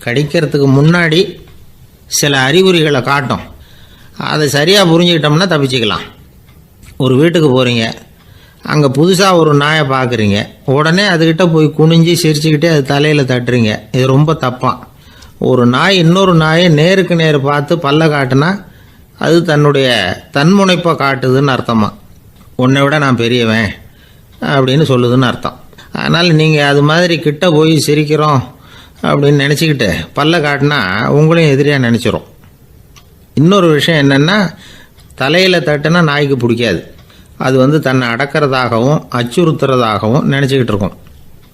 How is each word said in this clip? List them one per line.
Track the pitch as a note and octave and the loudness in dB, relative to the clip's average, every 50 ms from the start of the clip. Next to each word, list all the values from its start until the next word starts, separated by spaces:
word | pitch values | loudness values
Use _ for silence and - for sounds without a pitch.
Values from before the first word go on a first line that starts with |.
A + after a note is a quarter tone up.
கடிக்கிறதுக்கு | - A#2+ A#2+ C#3 D3+ C#3+ - E3+ D#3 D3 D3+ D3 C#3 C3+ | -8 -6 -4 -4 -4 -2 -2 -2 -2 -2 -2 0 2 2
முன்னாடி | C3 C#3 C#3+ D#3+ F3 F3 E3+ D#3+ D#3 F3 F#3+ - - - - - - - - - - - - - - - - - | 2 4 4 2 2 2 0 0 0 0 -2 -2 -6 -16 -20 -20 -20 -20 -20 -20 -20 -20 -20 -20 -20 -20 -14 -8
சில | - - D#3 D3 C#3 C3+ | -6 -2 -2 0 0 0
அறிகுறிகளை | C3 C3 D3 F3+ F#3+ F#3+ F3+ E3+ D3+ D3+ D3 C3 | 0 2 2 2 2 2 2 2 0 0 0 -2
காட்டும். | - C#3 C#3 C#3+ C3+ A#2+ A2+ F#2 - - - - - - - - - - - - - - - - - | -2 -2 -2 -2 -2 -4 -6 -6 -8 -12 -20 -20 -20 -20 -20 -20 -20 -20 -20 -20 -20 -20 -14 -10 -8
அதை | - C#3+ D3+ D3+ C#3 | -6 -4 -2 -2 -2
சரியா | C3 C#3+ D3+ E3+ G3 G#3 G3 | 0 0 2 2 2 2 4
புரிஞ்சுக்கிட்டோம்னா | E3 D#3+ E3+ F3 F3 F3 D#3 D3 D3+ D3 D#3+ G3 | 2 2 2 2 2 0 0 0 0 0 0 0
தப்பிச்சுக்கலாம். | F#3 E3+ D3 C#3 C3 B2+ B2+ A2+ G#2 F#2 D#2+ - - - - - - - - - - - - - _ _ - - - - - | 0 -2 -2 -2 -2 -2 -2 -2 -2 -4 -6 -8 -12 -20 -20 -20 -20 -20 -20 -20 -20 -20 -20 -20 _ _ -20 -20 -14 -8 -4
ஒரு | C#3 B2+ B2+ | -2 0 2
வீட்டுக்கு | B2+ D#3 E3+ E3 F3 D3+ C#3+ | 2 2 2 2 2 2 2
போறீங்க, | B2+ C3 B2+ B2 A#2+ A#2 A2+ A2+ - - - - - - - - - - - - - _ - | 2 2 0 0 0 -2 -2 -4 -6 -10 -18 -20 -20 -20 -20 -20 -20 -20 -20 -20 -20 _ -8
அங்க | - D3 D3+ D3 C3+ | -4 0 0 0 2
புதுசா | B2 C#3+ D#3+ F3+ F#3+ E3+ G3+ F#3+ F#3 | 2 2 2 2 2 2 2 2 2
ஒரு | E3+ D#3+ D#3 D3 | 2 2 2 2
நாயை | C#3+ C#3+ D3 D#3 D#3 D3+ | 2 0 0 0 0 0
பார்க்குறீங்க, | C3+ C3+ C3 B2+ A#2+ B2 A2 G#2+ G2+ G2 G#2 - - - - - - | 0 -2 -2 -2 -2 -2 -2 0 0 0 -2 -4 -8 -12 -10 -4 -2
உடனே | C3 C#3+ D3+ D#3+ E3 F#3+ G#3 G3+ | 0 0 0 0 0 0 0 0
அதுகிட்ட | F3+ D#3 D#3+ D#3+ E3 D#3+ F#3 | 0 0 0 0 0 0 0
போய் | E3+ D#3+ D#3 D#3 D3 | 2 2 2 2 0
குனிஞ்சு | D3+ - D#3 D#3+ E3 E3 E3 E3+ F3 | 2 2 2 4 4 4 4 2 2
சிரிச்சுக்கிட்டே | E3+ - D#3 D3+ D3 D3+ D#3+ D3+ D3 D#3+ E3+ | 0 0 0 0 0 0 0 0 0 2 2
அது | D#3+ D3 C3+ | 0 0 0
தலையில | C#3 C#3+ C#3+ D3 D3+ D3+ D3 | 0 0 0 0 2 2 0
தட்டுறீங்க. | C3+ B2 B2+ B2 A#2+ B2 A#2+ B2 A2+ G#2+ G#2 - - - | 0 0 -2 -2 -2 0 0 0 0 0 -2 -6 -8 -6
இது | - C3 C3 | -2 -2 0
ரொம்ப | C3 C3 C3+ D3+ D#3+ D#3+ D#3+ | 2 2 2 2 2 0 -2
தப்பாம். | - B2+ B2 - - B2 - - - - - - - - - - - - - - | -2 -4 -4 -4 -4 -4 -4 -6 -10 -20 -20 -20 -20 -20 -20 -20 -20 -20 -10 -4
ஒரு | - B2 C3 B2 A#2+ | -2 0 2 2 2
நாய் | A#2+ B2 C3 D#3+ F#3 G3 F#3 | 2 2 0 0 0 2 2
இன்னொரு | E3 D#3+ F3 F#3+ G3 F#3 F3 | 2 2 2 2 2 2 2
நாயை | D#3+ D#3 D#3 D#3+ E3 F3+ F3+ | 2 2 2 2 2 2 2
நேருக்கு | D#3 D3 D#3 F3 F#3+ F#3+ F3+ - F3 | 2 2 2 2 2 0 0 0 -2
நேர் | E3 D#3+ D#3+ D3 C#3+ | 0 0 0 0 0
பார்த்து | C3 C#3+ C#3+ D3 C#3+ - F3 | 0 -2 -2 -2 -2 -2 -4
பல்ல | D#3+ - C#3 C#3+ D#3 D#3+ D#3+ | -2 -2 0 0 0 2 0
காட்டுனா | D3+ C#3+ C3+ B2 C3 C3+ D3 F3 G3 G3+ - - - - - - - - - - - - | 0 0 -2 0 0 0 0 0 -4 -6 -10 -16 -20 -20 -20 -20 -20 -20 -20 -20 -12 -6
அது | - C#3+ D#3+ E3+ D#3+ | -2 0 0 0 2
தன்னுடைய | F3 D3+ D3 D3 D3 C#3+ C#3 C3+ B2+ A#2+ G#2+ F#2 F2+ - - - - | 0 0 2 2 2 2 2 0 0 0 0 -2 -4 -6 -8 -10 -8
தன்முனைப்பை | - C#3 C#3+ E3 G3 G3+ G3 F#3 F3+ D#3+ F3 E3+ D#3 | -4 0 2 2 2 2 2 2 0 0 0 -2 -2
காட்டுதுன்னு | - C#3 C#3 C3+ C3 B2+ C3 B2+ C3+ C#3+ C#3+ | -2 -2 -2 -2 -2 0 0 0 2 2 0
அர்த்தமா. | C3 B2 - - A#2 A2 G#2 - - - - - - - - - - - - - - | -2 -2 -2 -2 -2 -2 -2 -2 -6 -10 -20 -20 -20 -20 -20 -20 -20 -20 -20 -12 -6
"உன்னை | - B2+ B2+ C3+ C#3 | -2 0 0 2 2
விட | C#3 C#3 D3 D#3 | 0 0 0 0
நான் | D3 C3+ B2 A2 | 0 0 0 0
பெரியவன்" | A#2 A#2 B2 B2 A#2 A2 A2 A2+ A2+ F#2+ - - - - - - - - - - - - - - B3 | 0 0 0 0 0 0 0 0 -2 -4 -6 -10 -18 -20 -20 -20 -20 -20 -20 -20 -20 -20 -16 -10 -6
அப்படின்னு | - D3 C#3 C3 C3 B2+ D3+ D#3 | -2 0 0 0 0 0 0 0
சொல்லுதுன்னு | C3+ C3 B2 B2 A#2+ A#2+ C3 C3 A#2 | 2 0 0 2 2 2 2 0 0
அர்த்தம். | - - - - - - - - - - - - | -2 -4 -8 -10 -10 -12 -20 -20 -20 -20 -20 -14
அதனால | - - - - D3+ E3 F3 F3 D#3+ | -10 -8 -4 -2 -2 0 0 2 2
நீங்க | D#3 D#3 D#3 D#3 D3 C#3+ | 2 2 2 2 2 2
அது | C#3 C#3 C#3+ | 2 2 2
மாதிரி | C#3+ D3 D#3 E3+ F3+ F3 E3+ D3 | 2 2 2 0 0 0 -2 -2
கிட்ட | - D3+ C#3+ D3 - F3+ | -2 -4 -4 -2 0 0
போய் | D#3 D3+ D#3 D#3+ D#3+ D3 | 2 2 2 2 2 0
சிரிக்கிறோம் | - - D3 D3+ D3+ C#3+ D3+ D3 D3+ D3+ D3 B2+ - - - - - - - - - - - - | 0 0 -2 -2 -2 -2 -2 0 0 0 0 -2 -2 -6 -12 -20 -20 -20 -20 -20 -20 -20 -14 -8
அப்படின்னு | - D3+ D3+ C#3+ C#3+ C#3+ D3 C#3+ | -4 -2 -2 0 2 2 2 2
நினைச்சுக்கிட்டு | C#3 C#3+ D3 C3+ E3 D#3+ D3 B2+ A#2+ F#2+ D#2+ D#2 E2 - | 0 0 -2 -2 -2 -2 -2 -2 -2 -2 -2 -4 -6 -8
பல்ல | - C#3+ C#3+ D#3 E3+ F3 | -6 -4 -2 0 0 0
காட்டினா | D3 D3 C#3+ C#3 C#3+ D3 D3+ C#3 G2+ F2+ F#2+ G#2 B2 C#3 | -2 -2 -2 -2 -2 0 0 -2 -2 -2 -4 -4 -2 0
உங்களையும் | C#3 D3 D3+ D#3 E3+ E3+ E3 D3+ C3+ | 0 2 2 2 2 2 2 2 2
எதிரியா | C3 C#3+ D3 D3 C#3 | 2 0 0 0 0
நினைச்சிரும். | B2+ A#2 A#2 A2+ - G#2+ F2 D#2 - - - - - - - _ _ - - - - - - - - - - - - - - | 0 0 0 0 -2 -2 -4 -4 -8 -12 -20 -20 -20 -20 -20 _ _ -20 -20 -20 -20 -20 -20 -20 -20 -20 -20 -20 -18 -6 -2
இன்னொரு | B2+ D3 F3 G3+ G3+ F3+ E3 | 0 2 2 4 2 2 2
விஷயம் | D#3 C#3+ C3 - E3+ D3+ | 2 0 0 0 0 0
என்னன்னா, | C#3 C#3 C#3 C#3 D3 D#3+ G3+ G#3+ F#3+ D#3+ - - - - - - - - _ - - - - | 2 2 2 2 0 0 0 0 -2 -4 -6 -12 -20 -20 -20 -20 -20 -20 _ -20 -20 -16 -8
தலையில | - C3 C3+ D#3 F3+ F#3+ F#3 F3+ E3+ | -6 -4 -2 0 0 2 2 0 0
தட்டுனா | D#3+ D3+ D3+ C#3+ D3 D#3 E3 F3 | 0 -2 -2 -2 0 0 0 2
நாய்க்கு | E3+ D3+ C#3+ C#3+ D3 C#3 C#3 | 2 0 0 0 -2 -2 -2
பிடிக்காது, | B2+ A#2+ A#2 A#2 - A#2+ A2 F2 E2 - - - - - - - - - - - - | 0 0 0 0 0 -2 -2 -2 -4 -6 -12 -20 -20 -20 -20 -20 -20 -20 -18 -10 -6
அது | - C3 C3 C3 | -4 0 0 2
வந்து | B2+ C#3 D3+ D#3 | 2 2 0 0
தன்னை | C3 C3+ C3 C3 B2+ A#2 | 0 0 -2 -2 -2 -2
அடக்கிறதாகவும் | A#2 A#2 C#3 D3 - D#3+ D3 C3+ C3+ C3 B2 A#2 A#2 A2 A#2 C3+ D3+ D#3+ - - | -4 -4 -4 -4 -2 -2 -2 -2 -2 -2 -2 -2 0 0 0 0 0 -2 -4 -6
அச்சுறுத்துறதாகவும் | - B2 A#2+ A#2+ - F3+ F3 D#3+ C#3+ C3 C#3+ C3+ C3 B2+ A#2+ A2 G#2+ G2 A2+ G#2+ A#2 D#3+ - | -6 -6 -6 -4 -2 0 0 0 0 0 -2 0 0 0 0 0 -2 -2 -2 0 0 0 0
நினைச்சுக்கிட்டு | - C#3 C#3 C#3+ B2+ C3+ C3+ A#2+ - | 0 -2 -2 0 0 0 0 -2 -2
இருக்கும். | G#2+ G2 G2+ E2+ - - - - - - - - - - - - | -2 -4 -4 -6 -8 -10 -20 -20 -20 -20 -20 -20 -20 -20 -20 -20